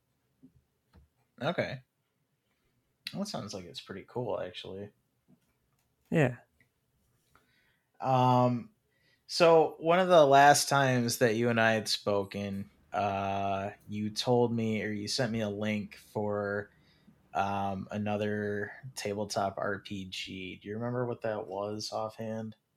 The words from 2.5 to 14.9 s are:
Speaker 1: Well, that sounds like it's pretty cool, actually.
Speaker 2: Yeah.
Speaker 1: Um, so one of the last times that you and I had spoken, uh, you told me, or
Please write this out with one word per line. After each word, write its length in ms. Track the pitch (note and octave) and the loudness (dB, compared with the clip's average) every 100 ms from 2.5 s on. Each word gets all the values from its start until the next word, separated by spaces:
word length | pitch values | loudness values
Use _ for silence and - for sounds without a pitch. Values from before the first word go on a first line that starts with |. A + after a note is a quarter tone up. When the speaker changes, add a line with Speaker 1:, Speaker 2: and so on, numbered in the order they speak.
| _ _ _ _ _ - | _ _ _ _ _ -14
Speaker 1:
Well, 100 | E3+ | -10
that 60 | G3+ | -8
sounds 240 | - G#2 | -10 -10
like 120 | G2 F2 | -12 -14
it's 160 | - | -16
pretty 240 | - G2 - | -14 -16 -12
cool, 340 | A#2+ A#2+ F2+ | -10 -6 -6
actually. 480 | F2+ - F2+ F#2+ G2+ _ _ _ _ _ _ _ _ _ _ _ _ | -8 -12 -14 -14 -16 _ _ _ _ _ _ _ _ _ _ _ _
Speaker 2:
Yeah. 260 | E3+ B2+ B2 _ _ _ _ _ _ _ _ _ _ _ _ _ _ _ - | 0 2 -2 _ _ _ _ _ _ _ _ _ _ _ _ _ _ _ -8
Speaker 1:
Um, 680 | B2+ B2+ B2+ B2 B2 A#2+ - _ _ _ _ _ - | 0 4 6 6 4 0 -6 _ _ _ _ _ -8
so 480 | - E3 E3 C#3+ - | 4 8 8 6 0
one 200 | D#3+ F3 | 2 2
of 80 | F#3 | 6
the 180 | F3 C#3+ | 8 10
last 420 | C#3 C#3+ C#3 - | 10 10 8 4
times 520 | C#3 C3+ B2+ A#2 - | 2 4 2 0 2
that 160 | B2 A2 | 2 2
you 140 | A#2+ | 2
and 100 | A2+ | 4
I 140 | A2+ | 4
had 140 | A2 G#2 | 2 0
spoken, 840 | - - G2+ G2 G2+ G2+ G2 G2 _ _ | -4 0 -2 -2 -6 -6 -8 -12 _ _
uh, 800 | F#2+ G2+ G2 G2 G2 G2 G2 G2+ - - | -4 -2 -2 -2 -2 -2 -4 -6 -10 -12
you 200 | G#2 G#2+ | -8 -6
told 460 | G#2+ - A#2+ A#2+ A#2 | -4 0 2 2 0
me, 260 | A2+ G#2+ | -2 -2
or 100 | G2+ | -4